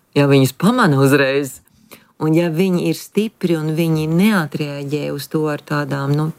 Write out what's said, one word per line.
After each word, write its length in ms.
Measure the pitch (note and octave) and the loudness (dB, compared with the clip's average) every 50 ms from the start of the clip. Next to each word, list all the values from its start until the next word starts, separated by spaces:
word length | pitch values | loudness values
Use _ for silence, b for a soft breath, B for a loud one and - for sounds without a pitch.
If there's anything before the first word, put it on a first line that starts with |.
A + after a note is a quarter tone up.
| _ _ - | _ _ 0
ja 120 | C#3+ C#3+ C#3 | 2 4 4
viņus 260 | C#3 C#3 C3 C3 - - | 6 4 4 2 0 0
pamana 440 | - F#3+ B3 B3+ A#3 F3 C#3+ C3+ C#3 | 0 0 2 2 2 2 4 4 4
uzreiz. 560 | C3+ C3+ D3 C#3 C3 C3+ C#3 D3 C3 - - _ _ _ _ _ B B B B B B B | 4 4 4 2 2 0 -2 -2 -4 -8 -16 _ _ _ _ _ B B B B B B B
Un 140 | D3+ D#3 D#3+ | -2 0 2
ja 140 | D#3+ F3 E3+ | 2 2 0
viņi 380 | D#3 D#3 F#3+ F#3+ F3+ F3 - E3 | 0 0 0 0 0 0 0 -2
ir 80 | D#3+ | -4
stipri 640 | - - - - G3+ G#3 A3+ - - - F3+ E3+ D#3+ | -4 -8 -8 -2 -2 -2 -2 -4 -4 -4 -2 -2 -2
un 180 | D#3 D#3 D#3 | -2 -2 -2
viņi 320 | D3+ E3+ E3 D#3+ D#3 D#3 D#3 | -2 0 0 0 0 -2 0
neatreaģē 1040 | D#3+ E3+ F#3+ A3 A3 F#3+ D#3 C#3 - D#3+ D3+ D3 C#3+ C#3+ C#3+ C#3 D3 D3 C#3+ D3 | 0 2 2 2 2 0 -2 -2 -4 -6 -8 -8 -8 -8 -8 -6 -6 -4 -4 -6
uz 160 | D3 C#3+ C#3 - | -8 -8 -8 -6
to 200 | - D#3+ D#3 D3+ | -4 -4 -2 -2
ar 120 | D3 C#3+ | -4 -6
tādām, 560 | - - D3+ D3 D3 C3+ C#3 C#3 C#3 C#3 C#3+ | -8 -6 -6 -4 -4 -4 -4 -4 -2 -2 -2
nu, 160 | D3+ D#3 D#3 D#3+ | -2 -2 -4 -2